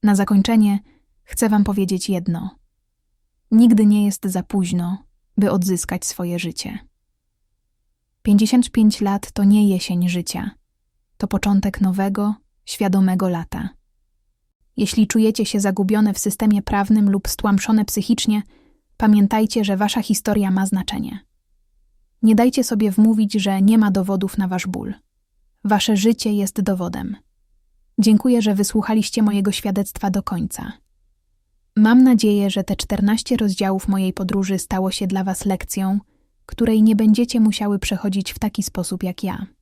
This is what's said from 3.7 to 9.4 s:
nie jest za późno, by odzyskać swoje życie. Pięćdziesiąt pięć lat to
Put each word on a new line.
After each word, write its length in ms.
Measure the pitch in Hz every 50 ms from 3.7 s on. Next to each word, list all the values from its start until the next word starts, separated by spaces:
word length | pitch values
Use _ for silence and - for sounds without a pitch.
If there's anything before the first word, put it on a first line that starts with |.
| 226 208 220
nie 200 | 208 208 208 208
jest 200 | 208 196 - -
za 180 | 190 185 185 175
późno, 540 | _ - 202 185 175 180 180 175 175 185 196 - _ _ _ _ _ _ -
by 140 | 202 196
odzyskać 540 | 175 190 180 190 185 175 - - 180 180 -
swoje 340 | - - - 180 175 175 175
życie. 400 | 175 170 160 - - - - - - _ _ _ _ _ _ _ _ _ _ _ _ _ _ _ _ _ _ _ _ _ _ _ _ _ _ _
Pięćdziesiąt 500 | _ 220 202 202 220 208 - 247 240 -
pięć 300 | _ 233 220 214 202 -
lat 300 | 208 202 196 202 - -
to 120 | - -